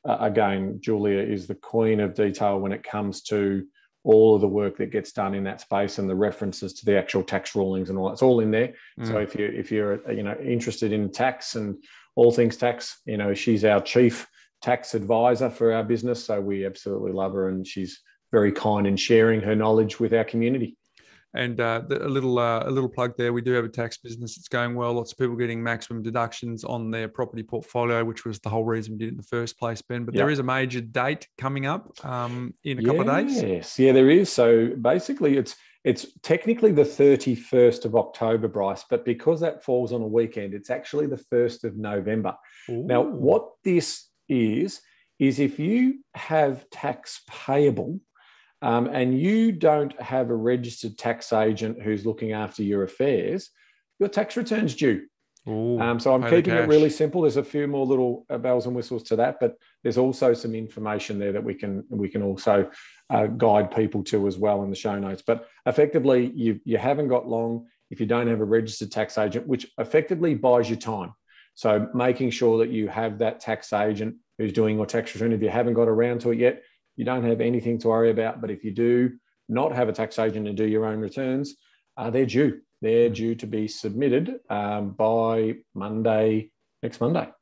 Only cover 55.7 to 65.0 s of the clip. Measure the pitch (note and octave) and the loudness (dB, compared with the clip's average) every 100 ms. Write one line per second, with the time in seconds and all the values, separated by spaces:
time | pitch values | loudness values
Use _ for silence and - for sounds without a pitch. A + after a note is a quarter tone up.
55.7 | A#2+ A#2 A#2 C3+ C3 A#2+ E3+ D3+ A#2+ A#2 | 0 0 0 2 2 4 4 4 2 6
56.7 | D3+ D3+ D3 D#3 F3+ D#3 A#2+ - D3 C#3+ | 6 6 2 0 2 2 0 -2 -4 -2
57.7 | C#3 C3 C3+ B2 A#2+ _ B2+ B2+ B2 B2 | -2 0 2 2 -2 _ -6 0 0 0
58.7 | B2 A#2 A#2+ - A2 B2 - A#2+ - _ | -6 -6 -8 -2 0 0 2 -2 -2 _
59.7 | _ B2 A#2 C3 C3 C3 A#2 A#2+ A2+ A2+ | _ -2 2 2 2 2 2 -2 -8 -10
60.7 | - G#2+ G#2+ - G#2 G2+ G2+ - F#2+ G2+ | -8 -6 -6 -6 -4 -2 -4 -6 -6 -6
61.7 | G2 - G2+ G2 G#2 G2+ F#2+ - G2+ F#2+ | -8 -6 -6 -4 -2 -4 -2 2 2 2
62.7 | - - - _ A#2 G#2+ A#2 A2+ G#2 G#2 | -6 -20 -20 _ 0 0 2 4 4 2
63.7 | A2+ G#2 G#2 F#2+ G#2+ G2+ F#2 G#2 G2+ G2 | 0 -2 -2 -2 0 0 0 0 0 -2
64.7 | G2 A2 G2+ | -6 -4 -4